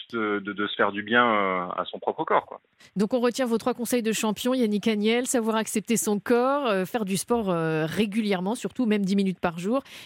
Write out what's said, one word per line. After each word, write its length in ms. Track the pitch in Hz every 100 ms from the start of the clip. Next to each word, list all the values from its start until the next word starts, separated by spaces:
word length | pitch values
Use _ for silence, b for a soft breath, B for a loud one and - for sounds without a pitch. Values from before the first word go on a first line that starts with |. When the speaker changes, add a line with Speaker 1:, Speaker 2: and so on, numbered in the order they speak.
| -
Speaker 1:
de, 260 | 117 107 104
de, 140 | 98
de 140 | 98 104
se 80 | -
faire 180 | 104
du 100 | 101
bien, 220 | 104 120 120
euh, 380 | 107 95 92 90 -
à 80 | 90
son 140 | 98
propre 240 | - 104
corps, 220 | 160 190 -
quoi. 160 | 101 - _ b 190
Speaker 2:
Donc 180 | 202
on 60 | 254
retient 260 | 240 240 247
vos 120 | 226
trois 160 | -
conseils 280 | 240 226 247
de 100 | 220
champion, 400 | 202 220 208 247
Yannick 340 | 262 220 208 233
Agnel, 400 | 214 214 233 254
savoir 300 | 254 220 220
accepter 400 | 214 226 - 220
son 240 | - 208
corps, 460 | - 240 254 285 269
euh, 180 | 190 185
faire 180 | 240
du 140 | 190 190
sport, 320 | - 240 196
euh, 360 | 170 160 160 160
régulièrement, 720 | 165 214 208 208 185 185 247
surtout 300 | 190 - 240
même 180 | 208
dix 140 | 190 202
minutes 240 | 196 175
par 180 | 180 165
jour, 240 | 185 262 - B